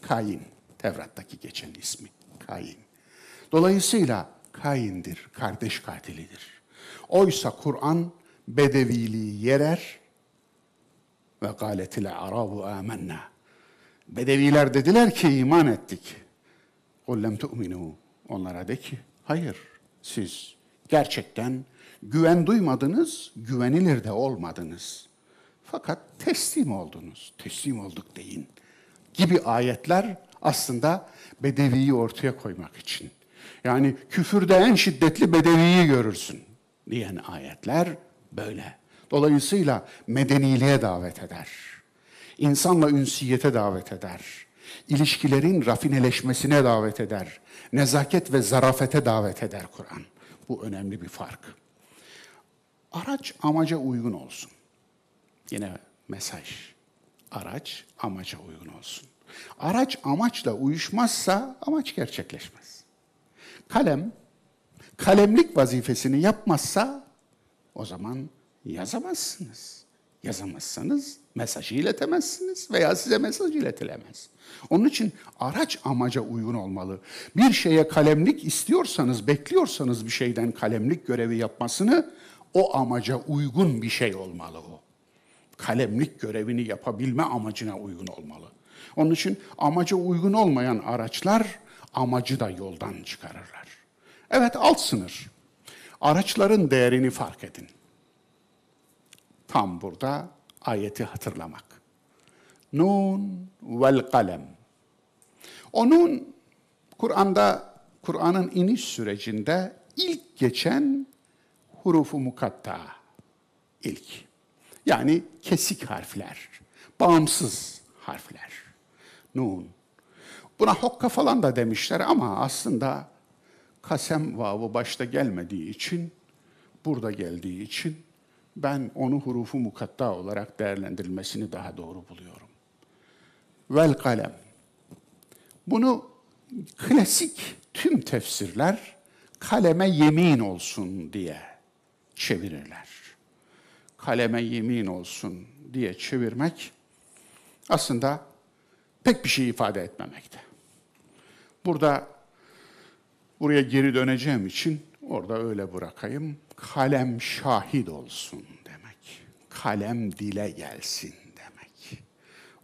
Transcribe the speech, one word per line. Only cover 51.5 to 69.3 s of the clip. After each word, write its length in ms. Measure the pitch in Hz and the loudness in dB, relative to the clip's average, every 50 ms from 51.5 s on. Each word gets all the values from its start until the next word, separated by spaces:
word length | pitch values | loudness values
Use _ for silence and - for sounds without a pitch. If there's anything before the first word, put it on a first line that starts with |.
| - _ _ _ _ _ _ _ _ _ - - - - - - - _ _ _ _ _ _ _ _ _ _ _ | -20 _ _ _ _ _ _ _ _ _ -20 -20 -20 -20 -20 -20 -20 _ _ _ _ _ _ _ _ _ _ _
Araç 420 | - 165 185 262 277 277 - - - - | -12 -12 -8 -6 -6 -6 -8 -10 -10 -4
amaca 360 | - 151 151 160 160 151 165 156 | -2 0 0 2 0 0 0 -2
uygun 360 | 131 135 127 120 117 117 98 | -2 -2 -2 -2 -4 -4 -6
olsun. 380 | 85 - 64 - - - - _ _ _ _ _ _ _ _ _ _ _ _ _ _ _ _ _ _ _ - | -8 -10 -16 -16 -18 -18 -18 _ _ _ _ _ _ _ _ _ _ _ _ _ _ _ _ _ _ _ -10
Yine 260 | - 107 104 95 90 - _ _ _ _ _ - | -10 -8 -8 -8 -12 -14 _ _ _ _ _ -16
mesaj. 680 | - 98 - - - 80 - - - - - - - _ _ _ _ _ _ _ _ _ _ - | -14 -12 -12 -12 -14 -14 -16 -16 -18 -18 -20 -20 -20 _ _ _ _ _ _ _ _ _ _ -16
Araç 540 | - 107 - - 95 143 - - - - - _ _ - | -14 -14 -12 -12 -12 -12 -12 -14 -16 -18 -18 _ _ -10
amaca 400 | - 110 95 92 92 - - 85 | -8 -8 -8 -8 -10 -12 -14 -16
uygun 340 | 82 80 80 80 82 80 78 80 | -16 -20 -20 -20 -20 -20 -20 -20
olsun. 300 | - - - - - - _ _ _ - - - - - - - | -18 -18 -18 -18 -18 -20 _ _ _ -20 -20 -20 -20 -20 -14 -8
Araç 380 | - 156 190 240 269 277 - - - | -4 -2 0 0 0 0 -2 -4 -4
amaçla 500 | 139 143 170 226 240 - - - - 107 | -2 0 2 2 0 0 -2 -4 -4 -2
uyuşmazsa 1040 | 107 135 139 156 165 - - - 220 240 233 - - - - 185 202 254 269 - - | 0 0 0 0 -2 -4 -4 -2 0 0 2 0 0 0 2 2 0 0 -4 -10 -10
amaç 340 | - - 311 311 - - - | -4 -2 -2 -2 -2 -4 -4
gerçekleşmez. 880 | - 143 - - - 87 - - - - - - - - - - - - _ _ _ _ _ _ _ _ _ _ _ - - - - - - | -4 -4 -4 -6 -8 -10 -10 -12 -16 -16 -18 -20 -20 -20 -20 -20 -20 -20 _ _ _ _ _ _ _ _ _ _ _ -20 -20 -20 -20 -8 -2
Kalem, 440 | - 220 277 185 143 147 170 226 - - _ _ _ _ _ _ _ _ _ _ _ - - - _ - | 0 2 4 4 2 0 -2 -6 -10 -14 _ _ _ _ _ _ _ _ _ _ _ -20 -20 -20 _ -2
kalemlik 600 | - 190 190 202 202 208 214 247 339 - - 156 | 4 6 8 8 8 8 8 6 6 6 6 4
vazifesini 640 | 135 117 123 127 117 - 123 - - 131 131 143 | 4 4 2 0 0 -2 -2 -2 0 0 2 4
yapmazsa 840 | 160 202 214 - - - 165 143 - - - 196 220 269 277 277 - _ _ _ _ _ _ _ _ _ _ _ _ _ - | 4 4 4 2 2 0 0 0 0 -2 0 0 0 0 -2 -10 -14 _ _ _ _ _ _ _ _ _ _ _ _ _ -16
o 100 | - - | -14 -14
zaman 440 | 104 - 87 95 110 123 135 135 156 - _ _ _ _ _ - | -14 -12 -12 -10 -10 -10 -10 -10 -12 -16 _ _ _ _ _ -14
yazamazsınız. 1160 | - - 170 - 202 - 247 294 370 370 - - - | -12 -10 -10 -8 -8 -8 -8 -6 -6 -6 -6 -6 -8